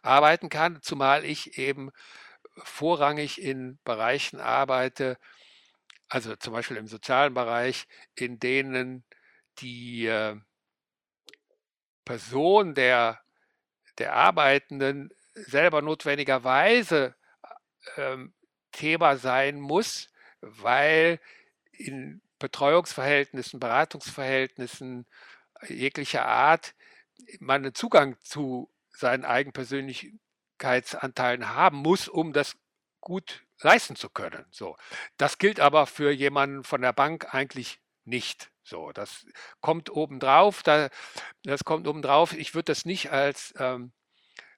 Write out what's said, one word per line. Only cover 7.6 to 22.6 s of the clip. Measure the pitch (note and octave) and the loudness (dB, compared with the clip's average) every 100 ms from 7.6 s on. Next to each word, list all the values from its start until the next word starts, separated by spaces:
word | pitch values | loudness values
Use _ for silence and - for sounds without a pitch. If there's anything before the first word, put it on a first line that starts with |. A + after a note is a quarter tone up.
| B2+ - - - - | -2 -4 -12 -20 -20
in | - B2 A#2 | -10 -10 -6
denen | B2 C3+ C3+ B2+ B2+ B2+ - _ _ _ _ - | -2 -2 -2 -4 -6 -10 -18 _ _ _ _ -16
die, | B2+ A#2+ A#2+ A#2 A2+ | -14 -14 -12 -6 -2
äh, | A2 A2 G#2+ - _ _ _ _ _ _ _ - - _ _ _ _ _ _ | 0 -2 -6 -16 _ _ _ _ _ _ _ -20 -20 _ _ _ _ _ _
Person | - A#2 A2+ C3 E3 G#3 F#3 | -14 -14 -6 0 4 4 4
der | C#3 B2+ B2 A#2 A2+ _ _ _ _ _ _ _ - | 2 4 4 2 -2 _ _ _ _ _ _ _ -8
der | B2+ | -2
Arbeitenden | C3+ F3+ E3+ C#3 C#3 - C#3 C#3 C#3 D3+ _ _ | 4 6 6 4 2 -2 -4 -4 -4 -12 _ _
selber | - G3+ C#3 E3+ D3+ | -20 -4 2 4 2
notwendigerweise, | D3+ D#3 D3 C#3+ C3+ C3 B2+ C3+ F#3+ A#3+ G#3 D#3 B2+ - _ _ - - _ _ - - | 0 -4 -2 -2 0 0 2 4 4 4 2 0 0 -6 _ _ -20 -20 _ _ -16 -8
ähm, | C3+ C3 C3 _ _ _ _ | -8 -8 -12 _ _ _ _
Thema | - D#3 E3 D#3+ C3+ | -8 -4 2 4 2
sein | B2+ B2+ C#3 C#3+ | 0 0 0 -4
muss, | C#3 E3+ A3+ - - _ - _ | -2 -2 -2 -8 -14 _ -20 _
weil | - A2 A2 C3 D3+ D#3+ E3 E3 - - _ _ _ | -20 -6 0 4 4 4 4 2 -8 -20 _ _ _
in | - - C3+ C#3 E3 _ _ | -16 -12 -12 -12 -16 _ _
Betreuungsverhältnissen, | C#3 - | -10 0